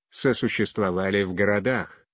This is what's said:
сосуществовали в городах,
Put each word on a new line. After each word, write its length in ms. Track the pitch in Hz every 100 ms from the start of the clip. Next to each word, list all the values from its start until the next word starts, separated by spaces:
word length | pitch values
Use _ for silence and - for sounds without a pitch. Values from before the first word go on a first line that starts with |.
| _
сосуществовали 1120 | - 139 117 117 - 104 - 98 90 95 101
в 100 | 95
городах, 720 | 90 101 104 104 120 82 - _